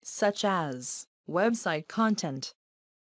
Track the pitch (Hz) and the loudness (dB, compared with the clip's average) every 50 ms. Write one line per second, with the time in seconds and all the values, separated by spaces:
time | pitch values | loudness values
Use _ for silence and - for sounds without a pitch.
0 | - - - - 214 208 202 - - 202 190 180 160 143 127 127 127 - - - | -16 -12 -4 2 2 2 2 2 2 2 2 2 0 0 -4 -6 -6 -8 -10 -10
1 | - _ _ _ - - 151 175 202 233 240 220 - 190 160 156 160 - - 220 | -12 _ _ _ -10 -2 0 2 4 2 2 0 0 -2 -2 -2 -4 -4 -2 2
2 | 226 220 208 - - 156 135 135 135 - - _ _ _ _ _ _ _ _ _ | 2 2 2 2 0 -4 -4 -4 -8 -10 -14 _ _ _ _ _ _ _ _ _
3 | _ | _